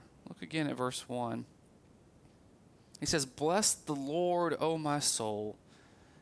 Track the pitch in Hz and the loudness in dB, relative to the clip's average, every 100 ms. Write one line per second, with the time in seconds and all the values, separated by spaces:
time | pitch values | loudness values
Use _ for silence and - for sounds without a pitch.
0 | - - - - - 160 147 123 127 127 | -16 -20 -18 -14 -6 -2 -2 0 -2 -2
1 | - 123 120 117 117 - - - - - | -6 -4 -4 -4 -8 -16 -20 -20 -20 -20
2 | - - - - - - - - - - | -20 -20 -20 -20 -20 -20 -20 -20 -20 -6
3 | 147 165 131 - 151 185 214 - - 143 | 0 0 0 0 2 4 4 2 -2 -4
4 | 135 160 180 175 170 - 156 165 151 147 | -2 0 2 2 2 2 0 0 0 0
5 | 139 - 110 104 107 - - - - - | 2 0 0 -2 -4 -8 -16 -20 -20 -20
6 | - - | -20 -16